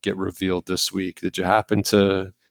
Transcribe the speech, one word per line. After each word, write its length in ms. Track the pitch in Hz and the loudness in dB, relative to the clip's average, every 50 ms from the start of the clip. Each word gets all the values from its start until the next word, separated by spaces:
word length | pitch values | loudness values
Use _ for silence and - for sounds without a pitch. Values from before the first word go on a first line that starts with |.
| - | -6
get 140 | 101 98 | -6 -4
revealed 500 | 95 95 92 90 - 95 95 92 90 82 | -4 -4 -6 -6 -4 -2 -2 -2 -2 -2
this 260 | - 92 87 - - - | -4 -4 -2 -2 -2 -4
week. 280 | 95 95 92 85 - | -4 -6 -6 -6 -6
Did 180 | - 98 - - | -8 -6 -4 -2
you 60 | 92 | 0
happen 380 | 90 98 110 104 - 107 104 101 | 2 2 2 2 2 0 0 2
to, 480 | - - 104 98 98 95 95 95 95 95 _ _ _ | 4 4 4 4 4 2 0 -2 -6 -10 _ _ _